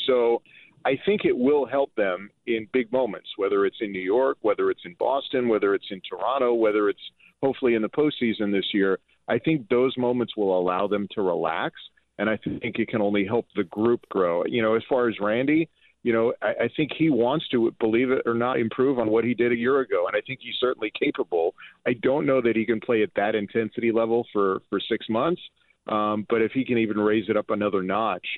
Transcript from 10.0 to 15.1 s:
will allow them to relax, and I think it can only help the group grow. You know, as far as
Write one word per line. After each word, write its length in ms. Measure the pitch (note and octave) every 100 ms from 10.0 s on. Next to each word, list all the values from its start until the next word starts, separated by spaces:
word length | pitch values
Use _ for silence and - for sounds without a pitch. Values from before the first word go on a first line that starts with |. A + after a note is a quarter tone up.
| B2 B2 A2+ -
will 180 | G2+ F#2
allow 260 | F2+ F2+ G2+
them 220 | G2+ G2+ -
to 80 |
relax, 500 | F#2+ E2+ E2 E2 C3+ - - _ _ -
and 100 | G#2
I 80 | G#2+
think 400 | - G2 - F#2+
it 100 | A2
can 140 | A#2
only 240 | G#2 G2+ F#2+
help 220 | A#2 - -
the 80 |
group 440 | F#2 G2+ A2+ A#2+ -
grow. 340 | G2 F2+ E2+ -
You 160 | B2
know, 140 | A2 A2+
as 80 | -
far 220 | C3+
as 60 | A#2+